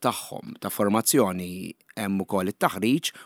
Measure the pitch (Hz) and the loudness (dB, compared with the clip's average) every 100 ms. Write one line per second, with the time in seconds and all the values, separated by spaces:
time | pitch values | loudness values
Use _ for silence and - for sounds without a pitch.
0 | 127 - - 95 - - 98 - 101 110 | -2 -2 -8 -14 -14 -10 -8 0 4 4
1 | - 147 101 92 90 92 92 - _ - | 4 4 4 0 -6 -8 -10 -14 _ -6
2 | 101 98 92 98 92 - 180 98 110 151 | -2 -2 0 0 0 0 0 2 2 2
3 | - - | -2 -8